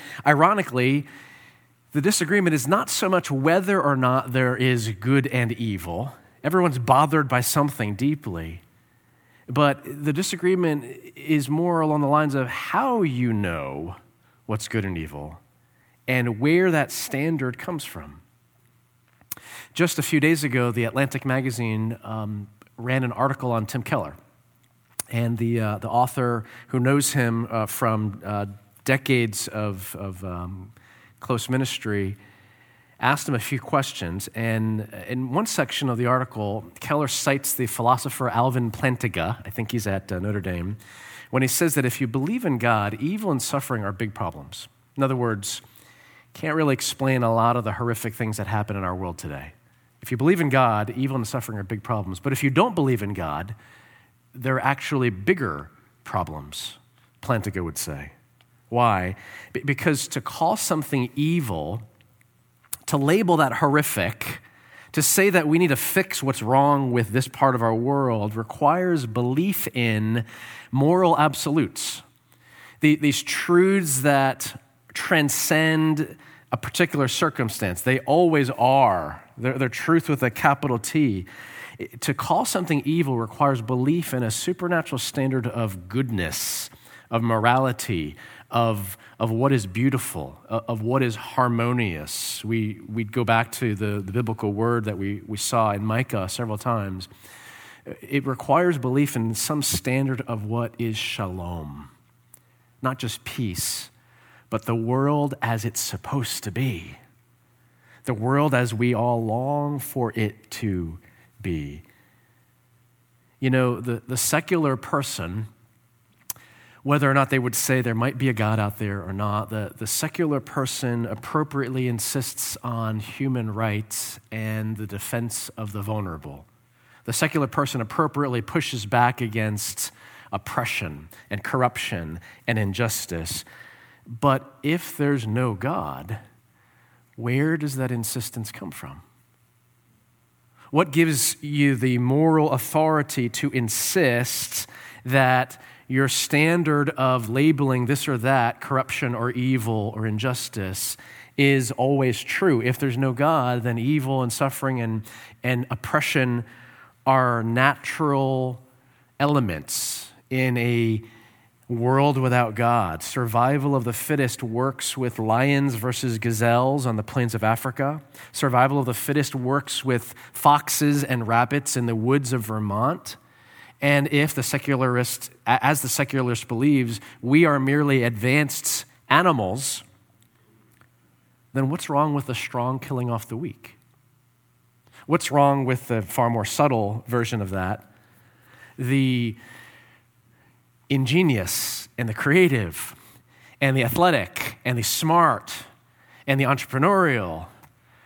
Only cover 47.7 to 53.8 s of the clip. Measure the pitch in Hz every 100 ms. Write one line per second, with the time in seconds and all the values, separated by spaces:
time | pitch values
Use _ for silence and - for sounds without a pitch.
47.7 | 101 120 113 113 104 110 104 98 107 104
48.7 | 98 92 92 92 82 80 71 76 - _
49.7 | _ _ _ - 120 139 180 151 135 127
50.7 | 107 107 120 135 131 110 131 113 107 95
51.7 | 107 - 110 95 90 143 135 143 135 240
52.7 | 175 139 117 101 98 82 76 95 110 -
53.7 | -